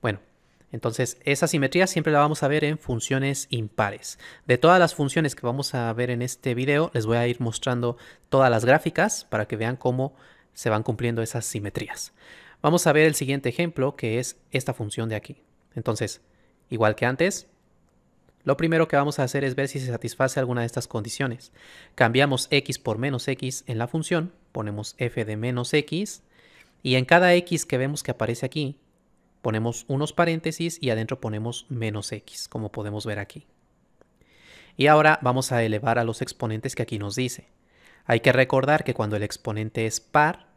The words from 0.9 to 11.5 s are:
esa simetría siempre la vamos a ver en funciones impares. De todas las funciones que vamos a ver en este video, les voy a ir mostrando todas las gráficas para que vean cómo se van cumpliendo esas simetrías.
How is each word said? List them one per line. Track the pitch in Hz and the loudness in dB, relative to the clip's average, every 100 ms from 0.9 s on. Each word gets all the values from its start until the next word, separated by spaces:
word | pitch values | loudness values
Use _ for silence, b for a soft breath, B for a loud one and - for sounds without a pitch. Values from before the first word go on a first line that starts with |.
| 110 127 - - | -2 -4 -4 -2
esa | 143 165 | 0 2
simetría | 160 135 165 185 | 2 2 2 2
siempre | 175 160 | 2 2
la | 151 | 4
vamos | 147 151 | 4 2
a | 139 | 0
ver | 151 | 0
en | 151 156 | 0 -4
funciones | - 120 - 135 135 139 - | -4 -6 -2 -2 0 -4 -6
impares. | 117 107 - 104 104 - - B B - | -6 -6 -2 -2 -2 -14 -16 B B 0
De | 123 | 4
todas | 160 185 | 6 6
las | 170 - | 6 2
funciones | 143 170 156 - | 0 2 0 -2
que | 123 | -4
vamos | 131 139 131 | -4 -4 -2
a | 117 | -2
ver | 113 123 | -2 -2
en | 120 | -2
este | 123 - - 120 | -4 -4 -4 -2
video, | 131 143 160 | 2 2 2
les | 123 107 | 0 2
voy | 117 | 2
a | 120 | 2
ir | 120 | 0
mostrando | 120 110 - 123 120 120 B B _ | -2 -2 -2 0 0 -4 B B _
todas | 135 131 | 4 6
las | 113 | 4
gráficas | 117 151 165 - 196 - - | 4 4 4 0 0 -2 -4
para | 110 104 | -4 -4
que | 107 | -4
vean | 110 127 | -4 -2
cómo | 131 127 135 b b b b | -2 -2 -4 b b b b
se | - - | -8 -2
van | 107 | 0
cumpliendo | 110 110 120 117 | 0 -2 -2 -2
esas | 113 117 | -4 -4
simetrías. | - | -6